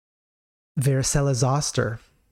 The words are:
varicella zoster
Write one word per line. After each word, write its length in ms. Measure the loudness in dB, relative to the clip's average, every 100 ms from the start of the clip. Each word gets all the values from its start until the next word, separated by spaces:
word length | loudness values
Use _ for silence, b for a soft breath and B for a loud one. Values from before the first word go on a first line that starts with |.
| _ _ _ _ _ _ _ -2
varicella 560 | 0 0 0 0 0
zoster 640 | 0 0 0 -2 -2 -4 -6 -14 _ _